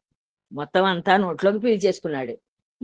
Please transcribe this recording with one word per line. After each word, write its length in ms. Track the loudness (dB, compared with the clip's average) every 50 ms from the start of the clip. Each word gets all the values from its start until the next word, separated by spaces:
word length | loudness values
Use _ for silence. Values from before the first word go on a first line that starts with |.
| _ _ _ _ _ _ _ _ _ _ -12
మొత్తం 320 | -12 -8 -2 0 2 2
అంతా 320 | 2 0 0 2 2 2
నోట్లోకి 420 | 2 2 0 -2 0 0 0 0 2
పీల్చేసుకున్నాడు. 800 | 2 0 0 2 2 0 0 -2 -4 -6 -6 -6 -6 -8 -10 -12 _ _ _ _ _ _ _ _